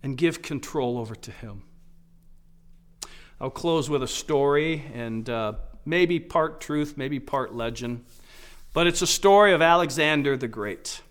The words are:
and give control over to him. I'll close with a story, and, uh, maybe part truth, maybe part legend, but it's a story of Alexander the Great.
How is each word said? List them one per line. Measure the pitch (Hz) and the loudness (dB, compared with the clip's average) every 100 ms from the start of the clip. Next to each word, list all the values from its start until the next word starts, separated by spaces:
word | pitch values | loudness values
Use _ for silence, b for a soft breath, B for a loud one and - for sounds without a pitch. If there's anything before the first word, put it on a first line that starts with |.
and | 135 131 | -6 0
give | 170 165 | 0 0
control | - 143 - - 127 120 | -8 -8 -4 -2 0 -2
over | 110 | -6
to | 110 - | -10 -14
him. | - 110 101 - - - - - - - - - - - - - - B B B B | -14 -12 -14 -16 -20 -20 -20 -20 -20 -20 -20 -20 -20 -20 -20 -20 -20 B B B B
I'll | 131 | -10
close | - 170 165 143 | -4 0 0 2
with | 147 | -2
a | 131 | -2
story, | - - 147 139 143 156 160 139 | -6 0 2 4 2 2 -4 -6
and, | 120 117 113 113 | -10 -6 -6 -4
uh, | 117 107 107 - - - | -4 -4 -4 -10 -12 -4
maybe | 170 180 170 | 2 2 0
part | 165 - 160 160 | 0 0 0 -4
truth, | - 147 147 147 | -4 -2 -2 -4
maybe | 131 139 | -4 -6
part | 135 139 127 | -4 -4 -4
legend, | 117 117 113 120 123 b b b b b b b | -6 -6 -6 -6 -8 b b b b b b b
but | - 175 | 2 2
it's | 175 | 2
a | 180 | 0
story | - 196 202 208 | 4 6 8 8
of | 170 | 6
Alexander | 165 175 170 131 151 151 143 135 | 6 6 4 0 2 2 2 0
the | 127 | -4
Great. | 110 104 92 - - - | -6 -6 -6 -10 -14 -16